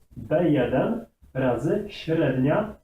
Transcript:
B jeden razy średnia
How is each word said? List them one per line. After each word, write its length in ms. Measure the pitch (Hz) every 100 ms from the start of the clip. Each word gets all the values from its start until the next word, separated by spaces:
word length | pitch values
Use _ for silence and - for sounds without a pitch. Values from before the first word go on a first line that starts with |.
| _ -
B 320 | 107 127 156
jeden 560 | 143 120 127 - 233 - _ -
razy 520 | 131 131 123 156 208 208
średnia 880 | - - 160 139 131 139 190 214 -